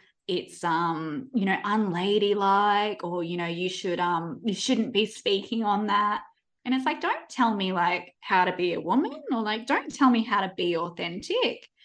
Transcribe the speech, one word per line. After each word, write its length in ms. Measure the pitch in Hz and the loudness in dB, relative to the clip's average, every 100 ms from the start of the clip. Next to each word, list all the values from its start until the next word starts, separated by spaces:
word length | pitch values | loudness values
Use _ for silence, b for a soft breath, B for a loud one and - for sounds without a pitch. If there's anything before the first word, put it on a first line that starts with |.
| B _ - | B _ -6
It's, 340 | 180 - - | -4 -6 -6
um, 680 | 175 165 170 160 160 - 254 | -2 0 0 -2 -4 -6 -4
you 120 | 247 190 | 0 0
know, 100 | 185 | 0
unladylike," 1400 | 202 214 208 175 190 208 202 202 196 196 208 202 208 196 | 0 0 0 0 0 2 2 2 4 4 4 2 0 -2
or, 220 | 175 180 | -4 -4
you 140 | 170 175 | -4 -4
know, 80 | 170 | -4
"You 240 | 170 185 | -4 -4
should, 280 | - 190 170 | -4 -4 0
um, 420 | 175 170 165 135 | 0 0 -2 -6
you 80 | 233 | -4
shouldn't 380 | 185 - 233 196 | -2 0 0 2
be 140 | 196 214 | 0 0
speaking 580 | - - 196 196 226 | -2 -2 -2 -2 -2
on 220 | 214 202 208 | 0 0 2
that." 360 | 202 208 208 - _ _ _ | 2 2 -2 -6 _ _ _
And 80 | 247 262 | -2 0
it's 80 | |
like, 160 | 262 - | 0 -2
don't 280 | 339 494 - | -2 -4 -4
tell 280 | - 233 202 | 2 2 2
me, 160 | 190 | 0
like, 420 | 185 175 180 - _ | 2 2 0 -4 _
how 240 | - 190 | 0 4
to 100 | 180 | 4
be 200 | 180 175 | 2 0
a 60 | 170 | 0
woman, 400 | 160 226 403 539 554 | 0 0 0 -4 -4
or, 100 | 247 | -2
like, 240 | 214 220 226 | -2 -4 -2
don't 260 | 311 330 | -2 -2
tell 180 | - 269 | 2 4
me 120 | 233 | 4
how 200 | 220 202 | 2 0
to 100 | 190 185 | 0 -2
be 200 | 175 165 | 0 0
authentic. 920 | 170 170 175 180 - 453 494 - - b | -2 -6 -8 -8 -4 0 0 -2 -12 b